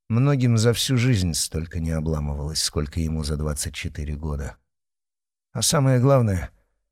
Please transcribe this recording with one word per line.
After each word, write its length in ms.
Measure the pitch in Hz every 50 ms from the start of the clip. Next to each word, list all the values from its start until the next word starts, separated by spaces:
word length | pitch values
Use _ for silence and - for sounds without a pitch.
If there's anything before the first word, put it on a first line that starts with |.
| _ -
Многим 480 | 110 117 135 143 143 131 123 123 117 110
за 160 | 110 120 113
всю 240 | - - - 135 120
жизнь 380 | 117 131 123 98 92 87 76
столько 440 | - - - - 80 82 82 - 87
не 120 | 80 82
обламывалось, 720 | 80 80 76 80 78 76 73 73 71 71 71 78 78 - -
сколько 360 | - - 80 76 76 - 87
ему 240 | 82 78 80 78 76
за 140 | 76 78 73
двадцать 380 | 76 76 73 - - - -
четыре 400 | - - 87 76 82 73 73 76
года. 420 | 71 76 76 73 69 71 67 - _ _ _ _ _ _ _ _ _ _ _ _ _ _ _ _ _ _ _
А 100 | - 123
самое 380 | 113 - 175 151 135 131 131 123
главное, 500 | 120 139 139 131 117 107 95 85 71 - _ _ _ _ _ _ _ _